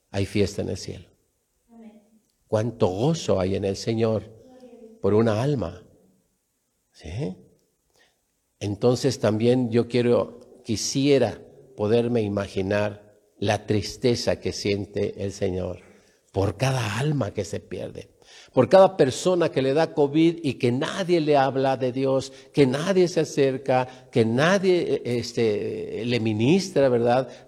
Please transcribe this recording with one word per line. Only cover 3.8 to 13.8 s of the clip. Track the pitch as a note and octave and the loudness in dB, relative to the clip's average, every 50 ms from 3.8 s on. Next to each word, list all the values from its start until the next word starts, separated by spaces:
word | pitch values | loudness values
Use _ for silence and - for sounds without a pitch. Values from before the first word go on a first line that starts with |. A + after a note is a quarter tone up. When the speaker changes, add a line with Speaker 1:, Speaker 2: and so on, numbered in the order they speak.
| - A#2 A2+ A2 A2+ A2+ A2 G2+ G2 - - - - - - - - - - - - - - - | -4 -4 -2 0 0 0 -2 -2 -4 -8 -18 -20 -20 -20 -20 -20 -20 -20 -20 -20 -20 -20 -10 -4
Speaker 1:
por | - G2 G#2 | 0 2 2
una | G#2+ A#2 A#2 G#2 G#2+ | 4 4 2 0 0
alma. | B2+ D3 D3 B2 F#2 E2 - - - - - _ _ _ _ _ _ _ _ _ _ _ _ _ _ _ _ _ _ _ _ | 0 -2 -2 -2 -4 -6 -10 -14 -20 -20 -20 _ _ _ _ _ _ _ _ _ _ _ _ _ _ _ _ _ _ _ _
¿Sí? | - - D#2+ E2+ A#2 D#3 F#3 F#3 - - _ _ _ _ _ _ _ _ _ _ _ _ _ _ _ _ _ _ _ _ _ _ - | -20 -14 -12 -8 -6 -6 -8 -8 -12 -18 _ _ _ _ _ _ _ _ _ _ _ _ _ _ _ _ _ _ _ _ _ _ -8
Entonces | G#2 G2+ G2+ G2 - A#2+ B2+ A#2+ - C3+ A2 - | -6 -6 -4 0 2 2 2 2 0 -2 -2 0
también | - G#2+ G#2+ G#2+ A2+ A#2+ B2 B2+ B2+ A2+ | 0 0 0 2 2 2 2 2 2 0
yo | A2 A#2 A2+ A#2 | 0 0 0 0
quiero, | B2 B2 A#2+ A#2+ A#2+ G2+ G2 - - - - - - - - | 0 0 2 2 2 2 0 -2 -6 -18 -20 -20 -20 -12 -8
quisiera | - A2 G2 - - - C#3 C3+ C#3+ C#3 C3+ A#2+ G#2 F#2+ - - - - - - - - | -6 -4 -4 -4 -4 -2 0 2 4 4 4 4 2 -2 -6 -16 -20 -20 -20 -20 -16 -8
poderme | - G#2 G#2 A2+ A#2+ A#2 A#2+ A#2+ A#2 | -4 -2 0 2 2 2 0 0 -2
imaginar | G#2+ G2+ G2+ G2+ G2 G2 - G2+ F#2+ F#2+ G#2 G#2 G#2 G#2 G2+ - - - _ _ _ _ _ | -2 -2 -2 -4 -6 -4 -4 -4 -2 0 0 0 -2 -4 -6 -10 -18 -20 _ _ _ _ _
la | - G2+ G#2 G#2+ - - | -4 -2 -2 -2 -2 0
tristeza | - G#2+ G#2 | -2 -2 -2